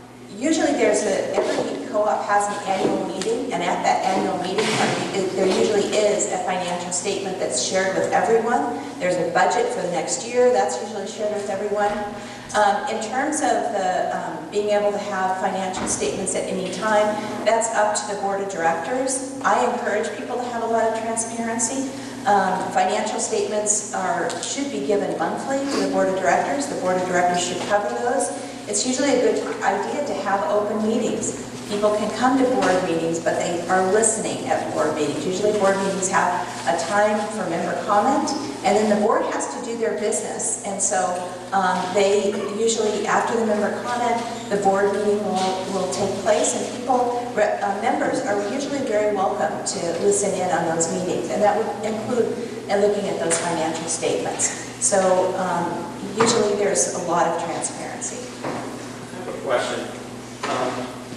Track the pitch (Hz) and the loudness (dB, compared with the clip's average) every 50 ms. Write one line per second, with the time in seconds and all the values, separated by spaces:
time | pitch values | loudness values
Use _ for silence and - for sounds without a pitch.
0 | - - - - - - 185 214 254 320 320 320 320 - - 247 226 208 - 214 | -18 -18 -20 -20 -18 -16 -10 -4 0 0 2 2 2 2 2 4 4 4 4 4
1 | 214 196 - - - - - - - - - - - - - - - - - 208 | 2 2 0 0 0 0 0 0 0 2 0 -2 -2 -2 -4 -6 -6 -2 0 0
2 | 208 - 160 - - 208 202 208 208 202 208 - - 190 190 202 208 - 196 190 | 2 2 2 0 0 2 2 2 2 2 -2 -4 -2 -2 0 0 2 0 0 0
3 | 190 170 175 190 - 220 240 262 277 - 180 175 170 170 - - - - - - | -2 -4 -4 -4 -2 0 0 0 -2 -4 -4 -2 -2 -2 -2 0 2 2 2 2
4 | - 185 190 196 202 190 185 180 180 185 196 208 214 214 214 214 214 208 - - | 2 2 2 2 0 0 0 -2 -2 -2 0 0 0 0 2 2 2 2 0 0
5 | - - - 196 185 165 180 190 190 190 202 226 220 220 208 202 - - 196 214 | -2 -2 -2 0 0 0 0 2 2 4 4 4 4 4 4 2 2 2 2 4
6 | 214 208 202 - - 185 - - - 185 185 180 180 175 180 - 180 180 - - | 4 4 4 2 0 -2 -2 -2 -2 -2 -2 -2 -2 -2 -4 -4 -4 -4 -4 -4
7 | - 202 - - - 190 - - - - - - - - 190 185 190 190 185 170 | -2 -2 -2 -2 -4 -4 -4 -2 -2 -2 -2 -2 -2 0 0 0 2 2 0 0
8 | - - - - - 214 226 226 214 233 247 277 285 - - - - - - - | 0 2 2 2 4 4 4 4 4 4 2 2 0 0 -4 -6 -8 -10 -8 -2
9 | 180 180 180 180 - - - - 143 147 - 151 - - - - 175 170 165 156 | 0 0 2 2 0 0 2 2 4 4 4 2 0 0 0 -2 -2 -2 -2 -2
10 | 139 - - - 226 233 247 247 247 247 247 262 254 - - 247 226 208 220 208 | -2 -4 -4 -6 -6 -2 2 4 6 6 6 4 2 2 0 -4 -6 -6 -6 -6
11 | 226 220 - - 214 202 202 208 202 - 196 196 208 202 202 208 208 208 208 208 | -6 -8 -6 -4 -4 -2 -2 -2 -4 -4 -4 -2 -2 -2 0 2 2 0 0 -2
12 | 208 208 - - - - - - - - - 208 208 196 196 202 - - 226 226 | -6 -6 -8 -10 -12 -12 -14 -14 -12 -2 2 4 4 4 4 2 0 -2 -4 -4
13 | 220 - 254 285 285 302 294 - 269 247 226 - - - 208 196 190 185 180 - | -4 -2 -2 -2 0 0 0 0 2 2 2 2 0 0 0 0 0 2 0 0
14 | - - - 185 - - - - - - - 208 208 208 208 208 208 208 202 196 | 0 0 -2 -4 -4 -6 -8 -8 -10 -4 -2 -2 0 2 2 2 2 2 0 0
15 | - 202 196 185 190 185 185 - 196 190 190 190 190 185 185 - - - - - | -4 -4 -2 -2 0 0 0 0 -2 -2 -2 -2 -2 -2 -4 -4 -2 -2 -2 -2
16 | - - - 196 190 - - 175 - - 190 185 180 185 - 185 220 220 214 208 | -2 -2 -2 -2 -2 -2 -2 -2 -2 -2 -4 -4 -4 -4 -4 -2 0 2 4 4
17 | 208 214 214 214 214 214 - - - 220 226 220 214 - - 208 208 208 214 - | 4 4 0 -2 -4 -6 -6 -2 2 2 2 4 2 0 2 2 2 2 2 -2
18 | - 208 202 196 196 196 196 196 196 190 - 170 165 165 165 - - 247 254 262 | -2 -4 -4 -2 -2 -2 0 0 -2 -4 -4 0 0 0 0 0 -2 -2 -2 0
19 | 277 262 - - - - - - - - 214 240 247 208 - - - - 202 214 | 0 0 -2 -2 -4 -6 -8 -2 2 2 2 4 2 2 0 0 -2 0 0 0
20 | - - - 269 254 247 247 247 247 240 233 233 226 220 226 226 226 220 220 226 | -2 -2 -4 -6 -6 -6 -4 -4 -4 -4 -2 -2 0 2 2 2 2 2 0 0
21 | 226 226 226 226 226 - 226 233 233 226 233 247 - - 269 269 269 - - - | -2 -2 -2 -2 -4 -4 -4 -4 -4 -2 -2 -2 -2 -2 -2 -2 -4 -4 -6 -8
22 | - - - - - 202 208 196 190 185 185 175 175 - - - 185 190 208 220 | -10 -10 -10 -4 2 4 4 4 4 2 0 -2 -2 0 2 2 2 2 2 0
23 | 214 - - 220 214 - 220 208 202 202 214 208 214 - - - - - - 185 | -2 -2 -2 -2 -2 0 0 0 0 0 0 0 2 2 0 0 0 -4 -4 -2
24 | 185 180 175 170 160 - - - - - - 269 285 - - - - 214 202 202 | -2 0 0 0 -2 -2 -4 -4 -6 -6 -4 -4 -4 -4 -4 -4 0 0 0 2
25 | - - - - 202 202 208 - - 262 269 277 - - - 185 196 - 190 190 | 2 0 -2 -2 -2 -2 -2 -4 -4 -2 -2 -2 0 0 0 0 0 0 2 2
26 | 190 190 185 185 180 175 185 - - - 277 285 - - - - 180 185 185 185 | 2 2 2 2 2 2 2 2 2 0 0 -2 -2 -4 -4 -2 0 0 0 0
27 | 180 180 180 175 180 175 175 175 - - 185 - - - 208 208 - 226 240 233 | 0 0 2 2 4 4 2 2 0 -2 -2 -4 -2 2 2 2 2 0 -2 -2
28 | 240 240 269 277 - - - - - - - - - 214 208 - - 254 254 269 | 0 0 2 2 0 -2 -4 -6 -8 -10 -10 -10 -8 -4 -2 -2 0 0 0 2
29 | 285 285 247 - - 226 - - - - - - - 190 196 202 - 226 269 294 | 4 4 4 4 4 4 2 2 -2 -4 -4 -2 0 0 0 0 -2 -2 -2 -2
30 | - - 202 202 208 202 196 202 208 - 202 208 208 208 214 214 214 214 - - | -2 -2 -2 -4 -2 0 0 0 2 2 2 2 2 0 0 0 2 2 2 2
31 | 214 - - - - - - - - - - - - - 208 202 208 208 214 214 | 2 0 0 -2 -2 -4 -6 -6 -10 -10 -12 -12 -8 -4 -2 2 2 2 2 2
32 | 220 220 - - 247 262 277 262 247 - - 202 190 180 185 185 180 170 165 165 | 0 -2 0 2 2 4 4 4 4 4 4 4 4 4 4 4 2 2 0 0
33 | 165 165 165 165 - 175 165 175 170 175 175 165 - 185 185 190 185 185 208 214 | 0 0 -2 0 0 0 0 0 0 -2 -2 -2 0 2 2 2 4 4 4 4
34 | - - - - - - - - - - - - - - - 160 151 151 151 156 | 4 4 2 0 -4 -4 -4 -4 -2 -2 0 0 0 -2 -2 0 0 0 0 0
35 | 147 139 - - - 185 185 196 208 208 - 208 190 196 196 190 190 190 185 185 | 0 -2 -2 -2 -2 -2 -2 2 2 2 2 4 4 4 4 2 2 0 0 0
36 | - - - - - - 175 - - - - - - 226 226 - - - 202 208 | -2 0 2 2 2 2 0 0 -2 -4 -6 -4 -2 0 0 0 0 0 2 4
37 | 208 214 214 214 220 220 220 208 175 165 165 196 185 185 - 180 - 208 208 208 | 4 4 2 0 -2 -2 -4 -4 -4 -2 -2 -2 -2 -2 -2 -4 0 2 4 4
38 | 226 269 294 311 - - - - - - - - - 190 202 214 214 214 208 208 | 4 4 4 2 2 0 -2 -4 -4 -6 -6 -2 2 4 4 4 4 4 4 4
39 | 208 226 - - - - - - - - - - - 226 233 226 220 208 202 - | 4 4 4 2 2 0 -2 -4 -4 -6 -6 -8 -6 -6 -4 -2 0 0 0 0
40 | 208 214 220 - 226 - - 214 - - - - - 202 190 190 - - 202 185 | 0 0 -2 -2 -4 -4 -6 -4 -4 -4 -4 -4 -4 -6 -4 -2 -2 0 0 0
41 | 185 180 180 185 180 180 - - - - 190 196 185 180 190 185 - - 196 202 | 0 0 -2 -4 -4 -6 -8 -10 -8 -2 0 2 2 2 2 0 -2 0 2 4
42 | 196 196 208 208 - - - - 202 202 202 220 226 226 - - 220 214 175 - | 4 6 4 4 2 2 0 0 -4 -4 -2 0 2 2 2 2 0 0 0 0
43 | - - - - - - 233 220 220 214 208 208 208 196 - - - 247 240 240 | 0 2 2 2 2 2 0 0 2 2 2 2 2 0 -2 -4 -4 -4 -2 0
44 | 240 233 233 233 - - - - - - 196 202 202 196 196 196 202 208 214 208 | 0 0 0 0 -2 -4 -6 -8 -6 -2 -2 2 2 4 4 4 2 2 2 2
45 | 208 208 208 208 202 190 185 185 185 185 180 - 185 190 190 185 180 175 - - | 2 2 2 2 0 0 0 0 0 0 0 -2 -4 -4 -2 -2 -2 -2 -2 -2
46 | 196 190 - - - 170 160 - - - - - - - - 247 240 269 254 247 | -2 -2 -2 0 2 2 2 4 2 0 0 -2 -4 -4 -6 -6 0 2 2 2
47 | 247 240 247 240 240 - 185 208 208 - - - 202 202 202 208 233 262 - - | 2 2 0 -2 -4 -2 0 2 2 2 2 0 -2 -2 -2 0 0 0 0 0
48 | 285 - - - - 202 202 202 208 208 254 285 285 277 285 269 - 220 208 214 | 0 0 0 0 0 0 0 0 0 -2 -2 -4 -2 -2 -2 -2 -2 0 0 2
49 | 214 208 202 185 190 208 208 - - 165 - - - - - 185 170 170 165 - | 2 2 2 2 0 0 0 0 -2 -2 -2 -4 -4 -4 -4 -2 -2 -2 -2 2
50 | 196 202 - - 202 190 180 180 180 175 - 165 165 165 165 165 165 - 185 180 | 2 4 4 4 2 0 0 0 0 0 0 0 0 0 0 0 0 0 0 -2
51 | 180 170 151 - - - 208 202 208 208 208 214 214 - - - 220 220 220 - | -2 -2 -2 -2 -2 -2 0 4 4 4 4 2 0 -2 -4 -4 -4 -4 -4 -4
52 | - - 247 226 208 - - - 240 - - - - - 202 202 202 202 202 196 | -4 -2 2 2 2 0 0 -4 -6 -6 -8 -8 -4 0 2 4 4 4 2 2
53 | 190 180 170 - 165 165 165 - 170 170 165 160 156 160 - - 165 165 - - | -2 -2 -2 -2 -2 0 0 0 0 -2 -2 0 -2 -2 -2 -4 -4 -4 -4 -2
54 | - - - - - - - - - - - - - - - - - - 202 190 | 0 0 0 0 -2 -4 -2 -2 -2 -2 -2 -4 -10 -10 -6 -2 0 2 4 4
55 | 185 185 185 180 185 185 185 185 185 180 175 175 175 175 - - - - - - | 4 4 4 4 4 2 0 0 -2 0 0 0 -2 -2 -4 -4 -6 -8 -8 -8
56 | - - - 220 226 226 220 220 208 208 202 202 202 196 - - - - - 180 | -8 -6 0 2 2 4 4 4 2 2 2 2 2 2 2 2 0 0 -2 -4
57 | 175 175 175 175 165 165 170 - - - - - - - - - - - - - | -2 0 2 2 2 2 2 -2 -2 -4 -4 -4 -4 -6 -6 -6 -8 -8 -8 -8
58 | - - - - - - - - - - - - - - - - - - - - | -8 -8 -8 -10 -10 -12 -12 -8 -8 -6 -6 -6 -8 -8 -10 -10 -12 -12 -12 -12
59 | - - - - - - - - - - 120 123 - - - - - - - - | -12 -12 -12 -10 -10 -8 -8 -6 -4 0 0 0 0 0 -4 -4 -6 -8 -10 -12
60 | - - - - - - - - - - - 127 127 127 - 127 - - - - | -12 -12 -12 -14 -14 -14 -12 -8 -6 -4 -2 -2 -2 -2 -4 -4 -6 -8 -10 -12
61 | - - - | -12 -12 -12